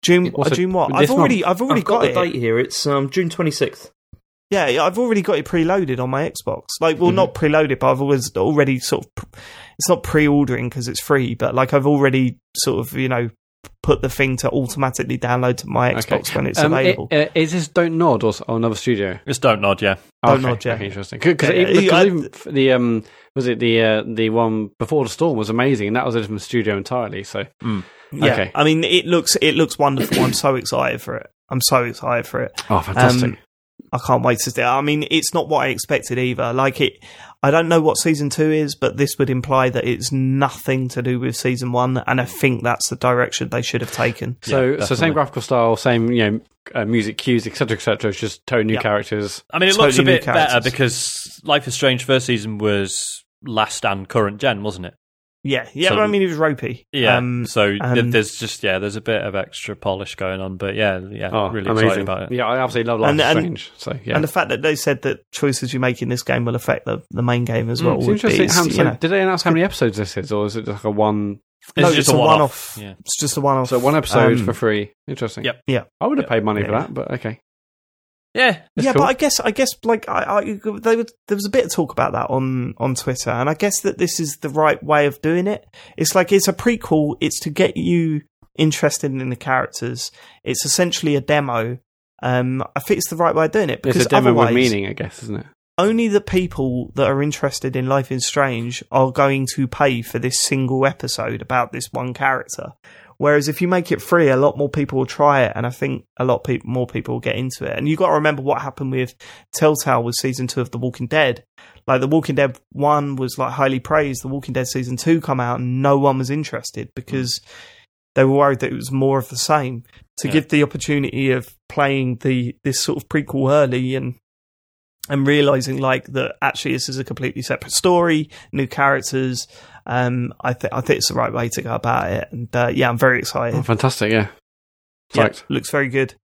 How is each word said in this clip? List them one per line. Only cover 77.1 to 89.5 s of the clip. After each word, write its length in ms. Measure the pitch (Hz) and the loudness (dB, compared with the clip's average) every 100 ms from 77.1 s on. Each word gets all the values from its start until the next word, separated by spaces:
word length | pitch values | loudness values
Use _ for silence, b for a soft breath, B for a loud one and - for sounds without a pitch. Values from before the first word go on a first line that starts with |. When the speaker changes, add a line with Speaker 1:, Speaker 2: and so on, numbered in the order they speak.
Speaker 2:
okay. 280 | 123 110 117 _ _ _ _ _ _ _ _ _ | -6 -6 -10 _ _ _ _ _ _ _ _ _
Speaker 4:
Yeah. 280 | - 254 180 - - | 0 2 2 -6 -2
Speaker 2:
That's 100 | 262 | 2
Speaker 1:
Yeah, 80 | |
Speaker 2:
cool. 80 | 254 | 4
Speaker 1:
but 60 | 277 | 2
I 40 | |
guess, 260 | 262 302 - | 2 0 0
I 120 | - | -2
guess, 180 | 208 262 - | 0 -2 0
like, 260 | 220 226 - | -2 -2 -2
I, 140 | - - 202 | -4 0 -2
I, 20 | 202 208 214 208 | -2 -6 -6 -4
they 160 | 226 226 | 0 0
were, 100 | 226 _ - | 0 _ -6
there 80 | 202 | -4
was 100 | 202 | 0
a 60 | |
bit 140 | 262 160 | 0 0
of 60 | |
talk 200 | - 156 | -2 -2
about 220 | - 131 | 0 -2
that 160 | 120 - | 0 -2
on, 440 | 127 131 131 123 - | -2 -2 -2 -4 -4
on 180 | 131 127 | -4 -2
Twitter, 340 | - 127 - | -4 -4 -4
and 200 | 117 135 | -2 -2
I 40 | |
guess 280 | 151 202 - | 0 -2 0
that 160 | 196 - | -4 -2
this 220 | 180 - | -2 -2
is 180 | 160 - | -6 -6
the 120 | 156 | -6
right 320 | 143 151 - | 2 2 2
way 220 | 143 151 143 | 2 2 2
of 160 | 143 | 0
doing 240 | 156 170 185 | -2 0 0
it. 180 | 208 _ B B B | -4 _ B B B
It's 180 | 156 185 | 0 2
like, 160 | 185 | 4
it's 160 | 196 185 | 4 4
a 60 | |
prequel. 600 | 180 240 240 - 156 151 156 | 0 0 0 0 2 2 0
It's 180 | 151 - | -2 -2
to 80 | - | -8
get 280 | 147 185 - | 0 0 2
you 440 | 165 175 165 151 - _ _ - | 0 2 2 -2 -6 _ _ 0
interested 540 | 156 151 156 - 147 | 0 2 0 0 -4
in 180 | 131 131 | -4 -4
the 60 | 123 | -6
characters. 760 | - | -2